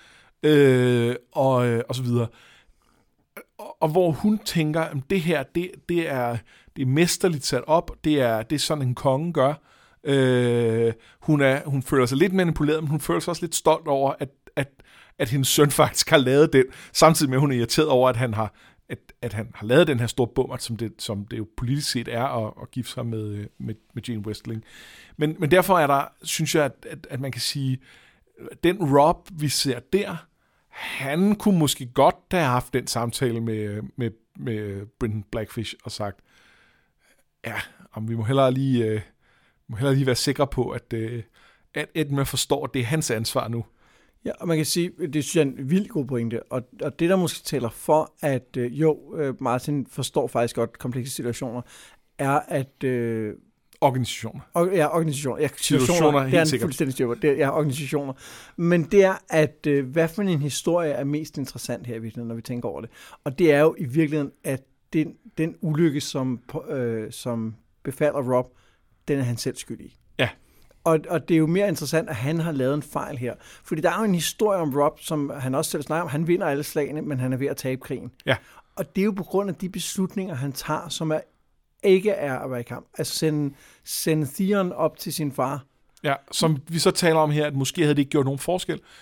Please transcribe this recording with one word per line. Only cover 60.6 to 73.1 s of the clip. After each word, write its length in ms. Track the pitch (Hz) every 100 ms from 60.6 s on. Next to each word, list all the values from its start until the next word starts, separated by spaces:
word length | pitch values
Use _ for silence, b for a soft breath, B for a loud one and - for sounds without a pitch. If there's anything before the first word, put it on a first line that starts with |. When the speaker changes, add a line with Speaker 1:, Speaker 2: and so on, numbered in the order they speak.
| - 170 160
Speaker 2:
er 120 | 127
mest 340 | 139 147 156 -
interessant 500 | 127 - - 120 123
her 80 | 113
i 40 |
virkeligheden, 280 | 113 120 117
når 80 | 117
vi 60 |
tænker 280 | 113 123 117
over 120 | 71
det. 80 | 113 B B B
Og 160 | - 131
det 120 | 170
er 60 | 143
jo 160 | 160 165
i 80 | 143
virkeligheden, 460 | 143 156 151 139 -
at 180 | 160 135 _ _ _
den, 220 | 165 156 - 220 -
den 180 | 165 160
ulykke, 400 | 160 151 170 139
som, 380 | - 143 131 120 - 156 -
øh, 420 | 139 120 113 110
som 440 | - 123 117 110 110 _ _
befalder 500 | - - 147 143 123 127
Rob, 180 | 127 _ _ _ _ _ -
den 120 | 143
er 40 |
han 140 | 123 117
selv 180 | - -
skyld 240 | - 120
i. 180 | - _ _ -
Speaker 1:
Ja. 100 | 123 - b b b _
Speaker 2:
Og, 160 | 170 160 156
og 180 | 165 -
det 40 |
er 60 | 160
jo 80 | 160
mere 200 | 180 202
interessant, 400 | 156 143 160 -
at 60 | 123
han 240 | 131 165
har 120 | 170
lavet 220 | 143 127
en 100 | 147
fejl 340 | - 147 -